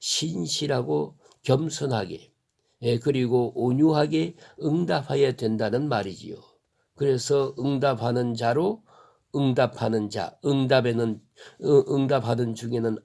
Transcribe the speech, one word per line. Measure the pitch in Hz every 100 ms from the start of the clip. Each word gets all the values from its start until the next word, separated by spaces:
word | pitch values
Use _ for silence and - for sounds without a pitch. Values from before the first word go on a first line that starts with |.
신실하고 | - - 160 180 160 - 147 131 135 151 147 - _ _
겸손하게, | - 127 160 - 131 113 92 78 - _ _ _ _ _
예, | 120 117
그리고 | 143 131 123 123 117
온유하게 | - 120 131 156 151 151 156 170 - - -
응답해야 | 156 160 175 165 127 139 139
된다는 | 120 113 110 110 120 147
말이지요. | 117 98 85 - - - _ _ _ _
그래서 | - 139 127 - 143 135 135
응답하는 | 135 139 139 117 117 123 123
자로, | 110 117 131 185 220 _ - - _ _
응답하는 | 139 139 127 123 - 113 113 104
자, | 107 85 - 143
응답에는, | 139 131 131 120 117 113 107 - _ - -
응-, | 147 139 -
응답하는 | 139 135 139 113 117 120
중에는 | 110 117 120 113 110